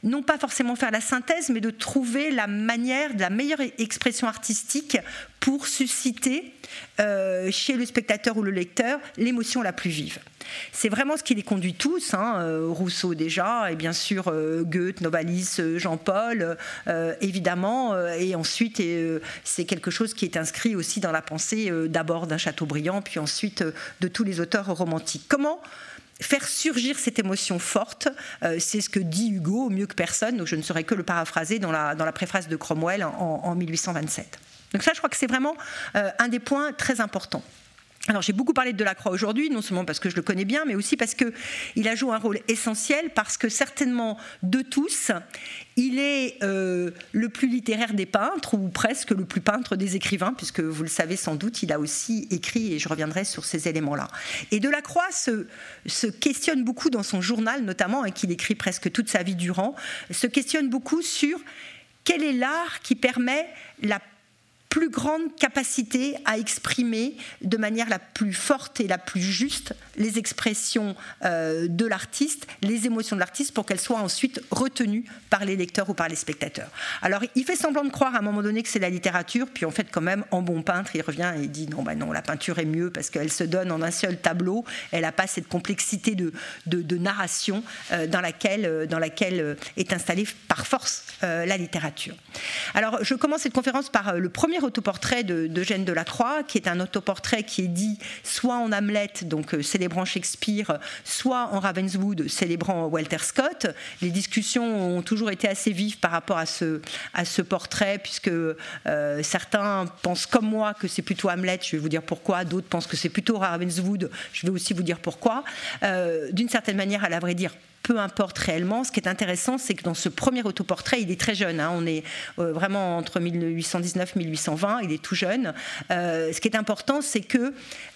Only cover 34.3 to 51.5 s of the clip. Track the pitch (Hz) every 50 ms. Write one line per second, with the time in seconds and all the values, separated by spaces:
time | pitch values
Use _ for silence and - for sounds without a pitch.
34.3 | - - - - - - - - - 196 - 330 320 - - 294 - - - 233
35.3 | 233 262 262 294 330 330 - - - - - - - 208 202 196 - - 233 240
36.3 | 226 240 233 - 277 277 294 302 269 - - - 262 233 226 208 - 190 - -
37.3 | - 165 - - - - - - - - - _ - - - - 214 202 180 -
38.3 | 196 196 262 247 302 262 254 247 233 190 214 196 190 - - 208 185 190 220 208
39.3 | 214 247 302 311 285 220 208 - 196 180 185 175 151 - - 190 175 175 165 -
40.3 | 202 180 196 196 247 294 311 294 214 196 202 - - 240 240 220 - - 254 233
41.3 | 226 - - - - - - - - - 214 220 226 214 254 254 220 220 208 226
42.3 | 202 214 - - 226 220 - 233 220 214 - - 285 294 330 311 - - 214 -
43.3 | - - - 220 208 - 277 - - - 294 247 247 240 233 220 214 220 - -
44.3 | - - - 185 185 262 262 262 - 277 294 403 - - - - 208 170 - -
45.3 | - - - - - - - - - - 247 262 247 262 277 285 285 277 262 247
46.3 | - - 202 196 196 190 190 185 180 180 180 175 170 - - - - 208 226 233
47.3 | 214 - - 262 233 254 208 - 214 214 240 226 214 202 190 185 - 202 202 269
48.3 | 392 330 - - - 208 190 185 175 - - 220 254 - - - 214 185 165 -
49.3 | - 196 - 214 208 233 240 - - 196 190 196 180 196 - - 202 190 185 196
50.3 | 254 - - 143 - - 160 156 160 151 160 160 - - 175 160 180 190 - -
51.3 | 156 147 170 226